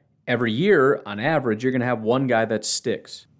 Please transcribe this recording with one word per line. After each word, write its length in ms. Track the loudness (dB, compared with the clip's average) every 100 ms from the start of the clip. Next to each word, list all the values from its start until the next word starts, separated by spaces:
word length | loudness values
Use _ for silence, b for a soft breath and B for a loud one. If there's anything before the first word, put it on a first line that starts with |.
| _ _ -4
every 280 | -2 -2
year, 480 | 0 2 4 4 2 -4
on 140 | -4
average, 440 | 0 0 0 0
you're 100 | 0
gonna 100 | 0
have 180 | -2 -2
one 260 | 0 0 2
guy 180 | 0 0
that 180 | -2
sticks. 640 | -4 -4 -4 -6 -8 -20 -20